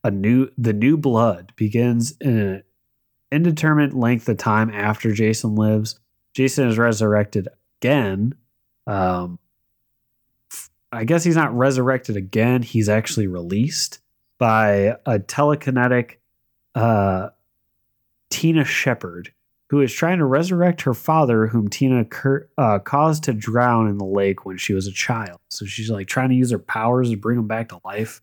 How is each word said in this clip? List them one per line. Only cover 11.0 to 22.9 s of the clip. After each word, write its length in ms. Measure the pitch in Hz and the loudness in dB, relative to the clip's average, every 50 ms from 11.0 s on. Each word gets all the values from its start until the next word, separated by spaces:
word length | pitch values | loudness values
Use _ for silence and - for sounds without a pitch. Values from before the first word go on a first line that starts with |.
| 113 | -2
guess 180 | 117 165 170 165 | 0 0 2 2
he's 120 | 175 160 | 2 2
not 220 | 165 156 123 113 | 2 2 2 2
resurrected 580 | 120 127 139 135 127 123 131 131 127 - - 107 | 2 2 2 2 2 0 0 0 -2 -4 -6 -6
again. 460 | 101 95 92 - 110 113 120 127 127 | -6 -6 -2 0 2 2 2 2 0
He's 280 | 120 - - 113 107 104 | -2 0 0 0 2 2
actually 360 | 107 110 110 - - 113 104 | 2 0 0 -2 -2 -2 -2
released 760 | 95 90 87 85 87 95 104 120 156 - - - - - - _ _ _ _ _ _ _ | -2 -4 -6 -8 -4 -2 -2 -2 -2 -2 -6 -6 -8 -8 -18 _ _ _ _ _ _ _
by 600 | _ 123 113 110 110 110 104 101 101 98 104 120 - _ | _ 2 2 4 4 4 4 4 4 2 0 0 -2 _
a 100 | 143 117 | -2 -2
telekinetic, 1000 | 101 98 - - - 147 147 147 147 - 139 127 127 123 123 123 123 120 - - _ _ _ _ _ _ _ _ _ _ _ _ | -2 -2 -4 -2 0 2 2 2 0 -2 -2 0 2 2 2 2 0 -2 -4 -12 _ _ _ _ _ _ _ _ _ _ _ _
uh, 540 | - 113 117 113 104 98 98 92 92 95 - _ _ _ _ _ _ _ _ _ _ _ _ _ _ _ _ _ _ _ _ | 0 2 2 2 2 2 2 0 -2 -4 -8 _ _ _ _ _ _ _ _ _ _ _ _ _ _ _ _ _ _ _ _
Tina 340 | - - - 165 165 160 139 | -6 -2 0 2 2 2 2
Shepard, 680 | - - - - 143 120 - - 90 85 90 92 - _ _ _ _ _ _ _ _ | 0 -2 -2 0 -2 -2 -2 -6 -14 -14 -14 -18 -18 _ _ _ _ _ _ _ _
who 100 | 143 143 | 2 2
is 120 | 139 120 - | 2 0 0
trying 240 | - 165 165 185 | -2 0 0 2
to 80 | 180 151 | 2 2
resurrect 560 | 131 131 147 165 185 185 170 175 180 170 - | 2 2 2 2 0 0 2 2 2 2 2
her 140 | - 143 117 | -2 -2 -2
father, 500 | - - - 156 160 151 123 117 110 110 | -2 -2 0 2 2 4 4 4 2 2
whom 220 | 110 113 117 107 | 2 0 -2 -2
Tina 360 | 104 - - 139 131 127 123 113 | -2 -2 0 0 2 2 2 0
cur-, 460 | - - - - 135 135 139 - _ _ | -2 -6 -4 -2 -2 -2 -2 -4 _ _
uh, 220 | - 135 110 104 98 | 0 0 2 2 0
caused 440 | - - | -2 -2